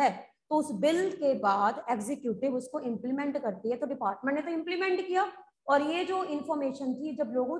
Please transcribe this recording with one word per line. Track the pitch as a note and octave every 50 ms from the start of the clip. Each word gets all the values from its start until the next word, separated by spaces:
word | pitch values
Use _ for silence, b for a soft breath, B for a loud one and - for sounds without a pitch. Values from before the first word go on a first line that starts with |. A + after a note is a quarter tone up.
है | C#4 A#3+ F#3 - - - _ _ _ -
तो | D4+
उस | D4+ D4+ D4+ B3+ F#3
बिल | F#3 D4+ E4 F4 F#4+ F#4+
के | - - D4+ C#4 C4 G#3+
बाद | G#3 G3+ G3 G3 G3+ G#3+ B3 D4 - -
एग्जीक्यूटिव | B3 G#3+ G#3 A3 C#4+ - - A#3+ G#3+ F#3 C4 C#4 B3
उसको | B3+ B3 - - D4+
इम्प्लीमेंट | C#4 B3 A#3 - - B3 C4 C#4 C#4+ C#4+ C#4 C#4+
करती | C#4+ A3+ F#3+ F#3 - A3+
है। | B3 B3
तो | D4 B3
डिपार्टमेंट | C#4 C4 A#3 G3 G3 - B3 C4+ C#4+ D4+
ने | D4
तो | F4
इम्प्लीमेंट | E4 D#4+ D#4+ E4+ F4+ E4+ F#4+ F#4+ F#4 - - F#4
किया | F4+ F#4 G4+ - - - - - _ _ _ -
और | C#4 C#4+ D4 D4+
ये | D#4+ F4 F#4
जो | - F#4+ F#4 F#4
इन्फॉर्मेशन | F4 D4 D4 B3+ - D#4+ D4 C#4 C4+ - - C#4 C4 C4
थी | B3+ C#4+ D#4 C4 B3+
जब | D4 A3 A#3
लोगों | B3+ B3 B3 D#4+ F4+